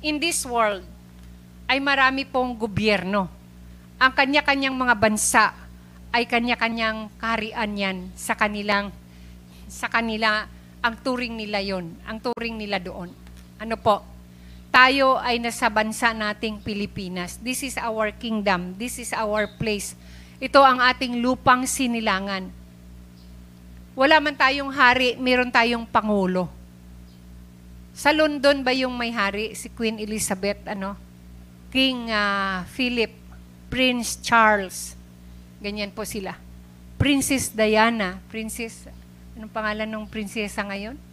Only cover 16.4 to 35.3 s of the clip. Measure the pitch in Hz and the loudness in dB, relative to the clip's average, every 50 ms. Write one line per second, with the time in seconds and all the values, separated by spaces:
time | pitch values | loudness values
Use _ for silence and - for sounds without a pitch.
16.4 | - 220 214 208 - - 214 202 202 196 - - 202 180 180 180 175 175 - - | -6 -6 -6 -6 -8 -6 -4 -4 -4 -6 -6 -8 -8 -8 -6 -8 -8 -8 -10 -10
17.4 | - 247 254 254 - 262 240 - - 233 220 220 220 208 208 - - 233 220 214 | -8 -6 -6 -4 -6 -6 -6 -6 -6 -4 -2 -2 -2 -4 -4 -6 -6 -4 -4 -2
18.4 | 202 202 190 175 180 180 185 190 226 247 - - 240 220 - 220 220 214 208 214 | 0 0 0 0 -2 -6 -8 -8 -8 -8 -8 -10 -10 -8 -6 -4 -2 -2 0 -2
19.4 | 208 202 - - - 220 214 202 190 - - - - - - - - - - - | -2 -4 -6 -6 -4 -4 -4 -4 -6 -10 -12 -16 -20 -20 -20 -20 -20 -20 -14 -10
20.4 | 262 262 - 277 277 262 262 254 247 254 254 - 269 247 240 240 233 254 254 247 | -10 6 8 10 10 10 8 6 4 2 4 2 -2 -4 -2 0 0 0 0 2
21.4 | - 277 247 247 254 254 - - 269 247 233 233 220 220 196 185 196 202 196 190 | 4 4 4 4 2 -4 -2 -2 -2 -2 -2 0 0 0 0 0 -2 -4 -6 -6
22.4 | 185 185 - - - - - - - - - - - - - - - - - - | -6 -10 -14 -18 -20 -20 -20 -20 -20 -20 -20 -20 -20 -20 -20 -20 -20 -20 -20 -20
23.4 | - - - - - - - - - - - - 262 277 311 311 294 302 285 - | -20 -20 -20 -20 -20 -20 -20 -20 -20 -16 -2 2 4 6 6 6 4 2 0 2
24.4 | 285 262 269 285 277 269 262 277 269 247 247 262 262 247 240 - 262 254 254 247 | 2 2 2 2 -4 -6 2 6 6 6 6 6 2 0 0 0 0 2 2 2
25.4 | 254 247 254 254 233 233 240 233 226 - - 233 208 214 208 202 190 185 185 180 | 2 2 4 2 4 4 2 -2 -4 0 0 0 2 2 2 2 2 2 0 0
26.4 | 185 160 - - - - - - - - - - - - - - - - - - | -2 -4 -6 -14 -20 -20 -20 -20 -20 -20 -20 -20 -20 -20 -20 -20 -20 -20 -20 -20
27.4 | - - - - - - - - - - - - - 285 302 311 311 311 294 294 | -20 -20 -20 -20 -20 -20 -20 -20 -20 -20 -16 0 2 4 4 6 4 2 2 2
28.4 | 247 277 285 277 262 254 254 262 262 254 254 247 240 233 233 233 202 196 196 202 | 4 4 4 4 2 0 0 0 0 -2 -2 -4 -4 -4 -2 -2 -2 -2 -2 -4
29.4 | 214 220 - - - 208 - - 233 220 220 220 214 208 214 214 - - 208 185 | -6 -6 -8 -12 -14 -14 -8 -4 -2 -2 -2 -4 -6 -6 -4 -4 -2 -4 -4 -2
30.4 | 190 202 208 - - - 208 196 190 196 202 - - - - - - - - - | -2 -4 -4 -4 -8 -10 -8 -8 -8 -8 -10 -12 -16 -20 -20 -20 -20 -20 -20 -20
31.4 | - - - - - - - 262 262 269 254 247 233 226 226 208 208 202 202 202 | -20 -20 -20 -20 -20 -4 2 2 2 2 2 -2 -4 -2 0 0 0 0 0 0
32.4 | 196 196 190 185 180 - - - 254 247 247 233 220 214 - - - - - - | -2 -2 -4 -4 -6 -8 -4 -2 -2 -2 0 0 -2 -2 -4 -14 -20 -20 -20 -20
33.4 | - - - - - - - 247 262 254 247 247 233 - - - - - 240 233 | -20 -20 -20 -20 -14 -8 -2 2 2 2 2 0 -2 -6 -8 -8 -2 2 4 6
34.4 | 226 214 214 202 196 180 - - - - - - - - - - - - | 6 6 4 2 0 -6 -8 -12 -12 -12 -14 -18 -20 -20 -20 -20 -20 -20